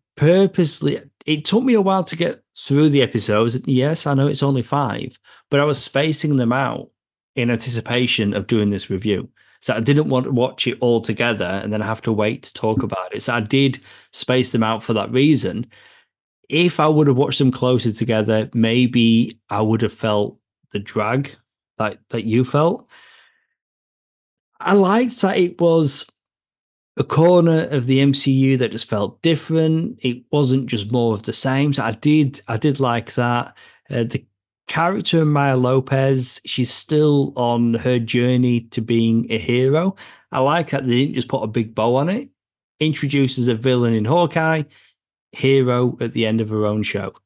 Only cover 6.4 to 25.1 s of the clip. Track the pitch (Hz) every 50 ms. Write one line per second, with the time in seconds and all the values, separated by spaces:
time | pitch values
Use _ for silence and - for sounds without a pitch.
6.4 | 123 113 123 131 139 120 117 - - - _ _ _ _ _ _ _ _ - 135
7.4 | 120 120 120 113 - 131 120 117 - - 120 123 127 120 - - 110 101 101 101
8.4 | 98 - 120 110 104 101 101 95 - - 98 92 104 107 101 90 95 - _ _
9.4 | _ _ _ _ - - 110 110 117 127 143 147 156 147 135 127 127 - 143 120
10.4 | 123 131 - - - 120 113 - 127 120 120 113 113 - 110 - 123 120 113 98
11.4 | 92 87 95 98 - 101 104 107 107 101 110 - - 117 110 104 104 107 123 135
12.4 | - - - - - 110 110 104 - 104 101 95 90 90 104 107 - - 120 120
13.4 | 113 104 - 135 139 135 127 - - - - - - _ - - - - 127 127
14.4 | 127 - - 117 113 110 113 107 - - 113 107 101 107 117 127 139 151 151 117
15.4 | 104 92 85 101 123 - _ - - - _ _ _ _ _ _ _ _ _ _
16.4 | _ - - 156 175 175 - - 151 156 156 151 156 143 131 123 143 - - -
17.4 | 143 131 127 - - 127 127 120 - 120 104 - 113 113 113 110 104 110 110 110
18.4 | 107 - - 117 113 113 113 123 127 117 123 123 117 113 113 113 120 - - _
19.4 | _ - 104 104 110 107 113 110 113 104 - - - 110 107 104 104 - - _
20.4 | _ _ _ _ _ _ - 104 101 - - 107 104 107 120 135 139 - - _
21.4 | _ _ _ _ _ _ _ - 113 107 95 - _ _ - 117 113 113 107 120
22.4 | 127 127 - 143 156 170 202 - - _ _ - - _ _ _ _ _ _ _
23.4 | _ _ _ _ _ _ _ _ _ _ _ _ _ _ _ _ _ _ _ _
24.4 | _ _ _ - - - 196 208 190 180 202 233 254 240